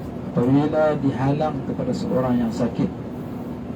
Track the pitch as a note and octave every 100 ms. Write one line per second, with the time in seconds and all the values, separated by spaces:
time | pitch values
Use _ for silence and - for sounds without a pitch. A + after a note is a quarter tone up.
0 | - - - - B2 C#3 D3+ D#3 D#3 D3
1 | C#3 A#2 C3+ D3 D#3 C#3 - - B2+ -
2 | - B2+ B2+ B2 A#2 - B3 - - -
3 | - - - - - - -